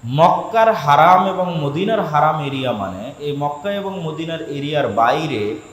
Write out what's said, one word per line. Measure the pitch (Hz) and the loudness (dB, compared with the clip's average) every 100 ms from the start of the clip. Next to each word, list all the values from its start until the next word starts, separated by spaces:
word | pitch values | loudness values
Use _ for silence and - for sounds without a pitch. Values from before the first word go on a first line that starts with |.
| 117 | -4
মক্কার | 135 170 - - 226 226 | 4 4 4 0 2 4
হারাম | 220 143 147 165 185 196 | 2 2 6 8 6 4
এবং | 185 180 170 | 0 -2 -2
মদিনার | 143 143 202 220 160 | -2 -2 -2 0 0
হারাম | 151 156 156 | 0 2 0
এরিয়া | 143 135 127 | -4 -4 -4
মানে, | 110 98 92 117 139 | -4 -6 -8 -12 -10
এই | 147 143 | -8 -4
মক্কা | 143 147 202 | -4 -4 -6
এবং | 202 196 190 | -6 -6 -6
মদিনার | 165 156 165 165 | -8 -6 -8 -8
এরিয়ার | 160 143 143 151 127 | -8 -8 -4 -2 -2
বাইরে | 104 117 143 160 120 104 - - | 2 2 2 -2 -2 -4 -6 -12